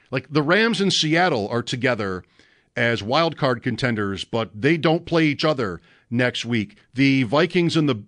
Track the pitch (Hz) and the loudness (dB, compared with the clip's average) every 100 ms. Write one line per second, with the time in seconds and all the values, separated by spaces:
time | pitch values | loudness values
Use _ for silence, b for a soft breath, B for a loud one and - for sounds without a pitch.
0 | b 135 - 147 147 185 226 190 196 - | b -8 -2 -2 2 2 2 2 0 0
1 | 156 165 180 131 101 117 117 131 127 117 | 0 2 2 0 -2 -4 -4 -2 -2 -2
2 | 101 92 - b b b b - 117 117 | -4 -6 -10 b b b b -4 -2 -2
3 | 101 139 165 - 135 120 131 110 127 113 | -2 0 0 0 -2 0 -2 -2 -2 -2
4 | 101 95 - 117 113 104 120 165 165 165 | -4 -6 -4 -4 -4 -2 0 2 2 0
5 | 170 165 160 135 160 143 107 85 b b | 0 0 2 0 0 0 -4 -6 b b
6 | b 120 123 117 117 120 101 - b 123 | b 0 0 -2 -2 -2 -2 -8 b 0
7 | 139 135 123 139 170 180 170 165 151 113 | 2 2 2 2 2 2 2 2 0 0